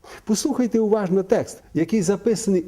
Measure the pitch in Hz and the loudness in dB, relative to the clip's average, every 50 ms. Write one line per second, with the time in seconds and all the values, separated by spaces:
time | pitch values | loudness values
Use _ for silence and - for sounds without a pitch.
0 | - - - - - - 214 - - 311 247 - 254 220 - 226 220 208 214 214 | -20 -20 -20 -16 -4 -2 -2 -2 0 -2 -2 0 -2 0 2 0 2 2 2 0
1 | 202 170 185 196 185 190 233 185 120 - - - - - - 147 165 160 226 220 | 0 0 0 0 2 2 0 0 0 -4 -10 -18 -20 -6 -2 -2 0 0 0 0
2 | 180 170 202 185 - 233 220 165 - 196 190 180 170 | 2 0 0 0 0 0 -2 0 0 0 0 0 0